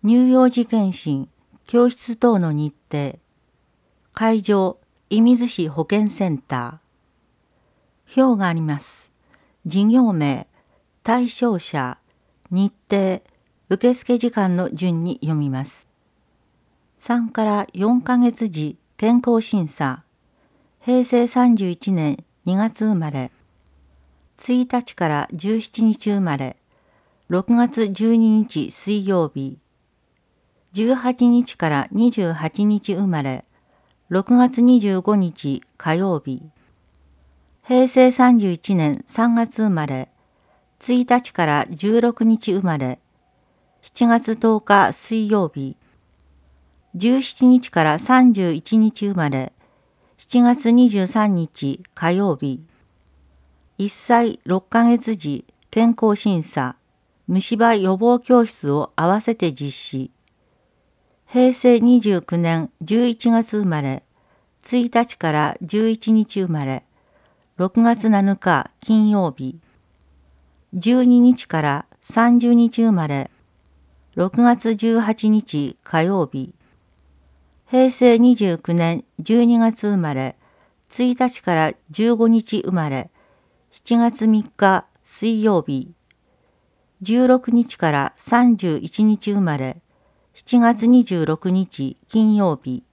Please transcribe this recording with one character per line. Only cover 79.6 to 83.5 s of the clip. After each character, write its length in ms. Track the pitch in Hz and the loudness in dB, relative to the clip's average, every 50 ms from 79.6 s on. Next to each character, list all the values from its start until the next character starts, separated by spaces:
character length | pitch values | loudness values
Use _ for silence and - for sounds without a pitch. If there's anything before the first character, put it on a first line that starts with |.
| 226 226 220 - - | 2 0 0 -2 -4
生 100 | 208 208 | -4 -2
ま 160 | 190 170 151 143 | -2 -2 -4 -4
れ。 220 | 131 131 131 - _ _ _ _ _ _ _ _ _ _ | -6 -6 -6 -10 _ _ _ _ _ _ _ _ _ _
一 280 | _ - - 247 247 247 | _ -6 -2 -2 -2 0
日 240 | 247 254 247 247 - | 0 -2 -2 -2 -6
か 160 | - - 175 | -4 -2 0
ら 180 | 160 160 156 - _ _ _ | 0 0 -2 -4 _ _ _
十 240 | 151 - 220 233 240 | -6 -2 0 0 2
五 140 | 220 233 | 2 2
日 340 | 226 226 233 226 - - 214 - | 2 2 2 0 -2 -6 -6 -4
生 80 | - | -4
ま 180 | 180 175 156 147 | -4 -4 -4 -4
れ。 200 | 135 131 - 175 _ _ _ _ _ _ _ _ | -6 -8 -8 -12 _ _ _ _ _ _ _ _